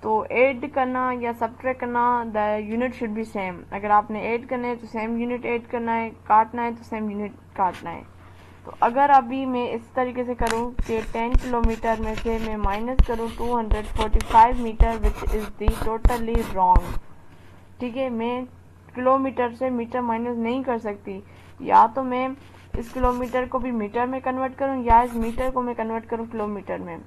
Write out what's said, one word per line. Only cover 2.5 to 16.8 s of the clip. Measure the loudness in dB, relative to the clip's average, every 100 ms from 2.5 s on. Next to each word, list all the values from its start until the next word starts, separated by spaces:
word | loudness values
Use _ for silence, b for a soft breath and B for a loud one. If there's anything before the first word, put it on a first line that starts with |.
| 0 -2
unit | -2 -2 -4
should | -6 -4
be | -6
same। | -6 -6 -8 -10
अगर | -8 4
आपने | 4 4 -4
ऐड | -2 -4 -4
करना | -4 -4
है | -6
तो | -8
same | -6 -4 -4
unit | -2 -4 -4
add | -4 -4
करना | -6 -2
है, | -2 -4 -10 4
काटना | 4 4 0
है | -4 -6
तो |
same | -8 -6 -4
unit | -4 -6 -10 -18 -2
काटना | -2 0 -12
है। | -12 -16 -20 B B B B -18
तो | 0
अगर | 0 4 6
अभी | 6 6 -4 -2
मैं | -2 -2
इस | -4 -6
तरीके | -2 -2 -2
से | -4 0
करूँ | 0 0 -2 -4 -2
कि | -2 -2
टेन | -4 4 4
किलोमीटर | 4 2 2 2 -2 0
में | -2 -2
से | -2 -2
मैं | -2 -2
minus | -2 -2 -4 2 4
करूँ | 4 -4 -4
टू | -2 -2
हंड्रेड | 0 0 0
फ़ोर्टी | -2 2 2
फ़ाइव | 6 8 8 6 0
meter, | 4 4 4
which | 0 0 -2
is | -2 -4 -2
the | 0 2
totally | 0 4 4 4 0 0 0
wrong, | 2 6 6